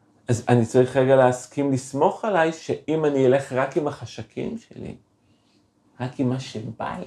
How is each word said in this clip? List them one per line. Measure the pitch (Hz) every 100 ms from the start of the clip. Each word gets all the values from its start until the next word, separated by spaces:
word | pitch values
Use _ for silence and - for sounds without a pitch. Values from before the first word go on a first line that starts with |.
| _ _ -
אז | 113 -
אני | 123 113
צריך | 131 127 139
רגע | 131 135
להסכים | 127 127 - - 139
לסמוך | 131 - 139 170 190 226
עליי | 170 160
שאם | 160 - - - 156 151
אני | 139 131
אלך | 135 135
רק | 127 139 175
עם | 147
החשקים | 139 117 - 110 - - 226
שלי, | - - - - _ _ _ _ _ _ _ _ _ _
רק | 127 -
עם | 127
מה | 127
שבא | - - 117 113 113 -